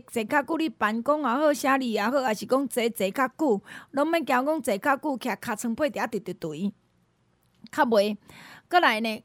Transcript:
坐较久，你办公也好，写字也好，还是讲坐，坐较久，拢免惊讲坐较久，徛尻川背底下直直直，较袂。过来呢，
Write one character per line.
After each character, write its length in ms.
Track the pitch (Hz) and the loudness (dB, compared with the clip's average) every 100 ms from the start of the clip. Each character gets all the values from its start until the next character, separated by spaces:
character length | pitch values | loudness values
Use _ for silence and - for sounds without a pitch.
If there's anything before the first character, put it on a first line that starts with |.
| - | 0
坐 180 | 233 | -6
较 180 | 214 294 | 0 0
久， 140 | 262 320 | 0 -2
你 120 | 320 | -2
办 320 | - 214 226 | -2 -2 0
公 180 | 233 302 | 0 0
也 60 | 269 | 0
好， 260 | 254 302 | 2 2
写 260 | 294 269 269 | 2 2 0
字 60 | |
也 180 | 254 208 | 0 0
好， 200 | 208 277 | 0 0
还 100 | 254 | 0
是 140 | 214 196 | -2 0
讲 200 | 262 277 | 0 0
坐， 220 | 240 226 | 0 -2
坐 220 | - 196 | 0 -2
较 180 | 190 254 | 0 -2
久， 320 | - 311 196 - - - | 0 2 2 -2 -20 -6
拢 180 | 269 302 | -2 2
免 160 | 339 | 0
惊 100 | 254 | 2
讲 280 | 254 277 320 | 0 2 0
坐 160 | - 196 | -2 -2
较 180 | 294 277 | 0 0
久， 220 | 302 262 | -2 -4
徛 180 | 254 196 | -4 -6
尻 200 | - 214 | -6 -4
川 180 | 233 | -4
背 160 | 226 302 | -2 -2
底 100 | 196 | -2
下 60 | 233 | -4
直 120 | 208 | -4
直 120 | - | -6
直， 400 | 180 160 151 196 - _ _ _ _ _ _ _ _ - | -8 -8 -4 -4 -6 _ _ _ _ _ _ _ _ -6
较 140 | - | 0
袂。 320 | 269 220 208 208 - - - - - | 4 4 4 0 -10 -20 -20 -20 2
过 100 | 349 | 4
来 180 | 302 220 | 4 2
呢， 220 | 226 220 | -2 -6